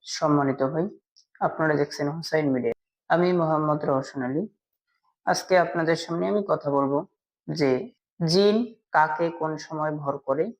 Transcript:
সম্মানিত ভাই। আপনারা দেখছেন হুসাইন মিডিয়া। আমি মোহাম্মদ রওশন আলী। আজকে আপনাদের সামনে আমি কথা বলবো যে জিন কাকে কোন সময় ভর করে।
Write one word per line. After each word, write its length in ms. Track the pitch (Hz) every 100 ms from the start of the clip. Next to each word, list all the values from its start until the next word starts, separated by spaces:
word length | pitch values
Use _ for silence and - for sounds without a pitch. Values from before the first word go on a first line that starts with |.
| -
সম্মানিত 560 | - 156 147 139 131 135
ভাই। 160 | 160 190 - _ _ _ _
আপনারা 320 | 180 - 160 147
দেখছেন 320 | 143 - 143
হুসাইন 380 | 160 160 156 147
মিডিয়া। 240 | 127 120 113 _ _ _
আমি 180 | 165 175
মোহাম্মদ 460 | 180 160 156 151 147
রওশন 380 | 151 135 135 143
আলী। 200 | 127 143 220 _ _ _ _ _ _ _ -
আজকে 260 | 180 - 185
আপনাদের 380 | 170 175 160 160
সামনে 260 | - 165 185
আমি 120 | 208 202
কথা 220 | 156 -
বলবো 260 | 139 139 143 185 _ _ _ -
যে 240 | 156 139 127 - _ _ _
জিন 360 | 165 175 202 214 240 - _
কাকে 360 | 160 156 - 170 170
কোন 140 | 156 151
সময় 360 | - 156 151 151
ভর 180 | 139 143 -
করে। 200 | 139 190 233